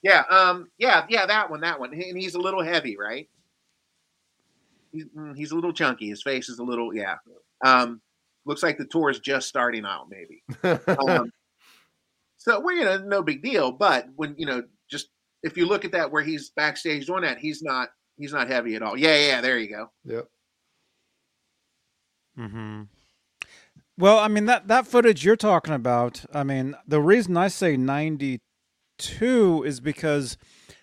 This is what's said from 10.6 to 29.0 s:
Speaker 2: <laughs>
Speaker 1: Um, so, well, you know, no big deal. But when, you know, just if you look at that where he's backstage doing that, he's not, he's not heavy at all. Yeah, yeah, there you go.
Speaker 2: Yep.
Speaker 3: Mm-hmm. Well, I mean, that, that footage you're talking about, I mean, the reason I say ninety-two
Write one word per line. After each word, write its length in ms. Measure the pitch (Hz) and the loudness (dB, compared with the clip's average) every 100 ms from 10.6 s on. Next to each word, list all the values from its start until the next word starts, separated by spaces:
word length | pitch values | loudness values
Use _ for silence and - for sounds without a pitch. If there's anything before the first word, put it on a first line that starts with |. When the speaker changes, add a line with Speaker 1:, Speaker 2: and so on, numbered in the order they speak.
Speaker 2:
<laughs> 160 | 185 151 - 139 135 | -2 0 0 0 2
Speaker 1:
Um, 240 | 131 117 _ _ _ _ _ _ _ _ _ _ _ | 2 0 _ _ _ _ _ _ _ _ _ _ _
so, 220 | - 214 | 0 2
well, 140 | 320 349 | 2 0
you 100 | 226 | 0
know, 140 | 190 | 0
no 220 | 196 202 | 0 -2
big 180 | 156 139 | -2 -4
deal. 280 | 196 233 131 | -2 0 0
But 340 | 127 202 131 - - | 2 2 2 -2 -8
when, 200 | 151 147 | -8 -6
you 80 | 151 | -6
know, 180 | 127 117 _ _ | -6 -6 _ _
just 200 | 147 - _ _ _ | -14 -14 _ _ _
if 140 | 160 175 | -10 -2
you 80 | 175 | 0
look 180 | 196 | 0
at 80 | 190 | -2
that 180 | 180 151 | -4 -2
where 120 | 151 | -2
he's 280 | 147 151 139 | -2 -6 -8
backstage 560 | - 151 147 165 147 135 | -2 -2 -2 -4 -6 -4
doing 160 | 185 | -2
that, 160 | 165 123 | -2 -4
he's 220 | 156 147 | -8 -8
not, 280 | 156 131 123 _ _ _ | -6 -4 -6 _ _ _
he's 140 | 143 | -8
not 140 | 147 123 | -6 -2
heavy 280 | 127 120 110 | -2 -2 -6
at 60 | |
all. 120 | 110 127 | -6 2
Yeah, 200 | 156 151 | 4 6
yeah, 240 | 147 127 | 4 2
there 160 | 127 123 | 0 -2
you 80 | 107 | -4
go. 240 | 104 113 _ 131 | -10 -14 _ -10
Speaker 2:
Yep. 240 | 113 117 _ _ _ _ _ _ _ _ _ _ _ _ _ _ _ _ _ _ _ _ 147 | -10 -10 _ _ _ _ _ _ _ _ _ _ _ _ _ _ _ _ _ _ _ _ -14
Speaker 3:
Mm-hmm. 440 | 113 110 107 107 104 _ _ _ _ _ - - _ _ _ - | -12 -12 -12 -12 -16 _ _ _ _ _ -18 -18 _ _ _ 2
Well, 220 | 185 214 | 6 6
I 80 | 214 | 4
mean, 180 | 208 208 | 0 2
that, 220 | 240 196 | 0 4
that 200 | 233 247 | 2 4
footage 380 | 247 233 175 151 | 4 6 4 4
you're 100 | 220 | 4
talking 380 | 214 175 160 | 4 2 2
about, 500 | 147 120 120 120 - - | -2 0 0 0 -4 -10
I 100 | 147 | -6
mean, 320 | 139 135 131 143 - | -4 -2 -4 -8 0
the 140 | 151 | 2
reason 340 | 147 226 180 175 | 6 4 4 0
I 120 | 190 | 0
say 300 | - 185 135 | 0 0 2
ninety-two 1900 | 131 139 156 151 139 123 _ _ _ _ _ _ | 0 0 -2 -4 -4 -6 _ _ _ _ _ _